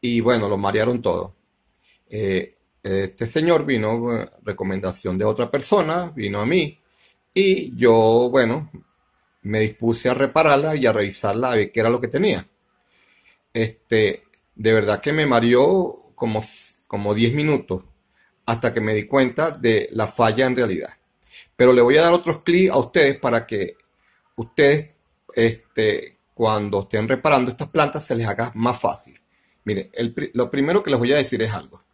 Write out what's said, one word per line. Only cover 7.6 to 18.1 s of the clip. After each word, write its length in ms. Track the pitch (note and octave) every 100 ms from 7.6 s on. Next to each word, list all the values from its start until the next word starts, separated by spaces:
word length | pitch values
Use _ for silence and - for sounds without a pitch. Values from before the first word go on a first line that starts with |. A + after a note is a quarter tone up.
| - A#2+
yo, 540 | A#2+ A2+ A2 A#2 B2
bueno, 400 | C3 A#2 C3 D3+ - _ _ _ _ _ _
me 180 | G2+ G#2+
dispuse 480 | G#2+ G#2+ A2+ A#2 B2+
a 40 |
repararla 600 | B2 C3+ D3+ D#3 C#3 D#3 D#3
y 100 | B2
a 80 |
revisarla 580 | G#2+ G2+ - G#2 G#2 B2+
a 40 | A#2
ver 160 | G2+
qué 80 | -
era 100 | A2
lo 120 | A#2+
que 60 | A#2+
tenía. 400 | D3 G3+ G#2+ - _ _ _ _ _ _ _ _ _ _
Este, 680 | A#2 A2+ - _ A2+ G#2 - _ _ _ -
de 180 | G#2+
verdad 260 | A2 G2+ G#2
que 140 | -
me 120 | D3+ D3
mareó 880 | A#2+ A#2 B2 D3 F#3+ F3+ - _ _
como, 280 | A#2 G#2+ A2 - - - _
como 280 | G#2 G2+
diez 200 | G#2 A#2
minutos 500 | C#3+ D3+ C#3 - F#2 - _ _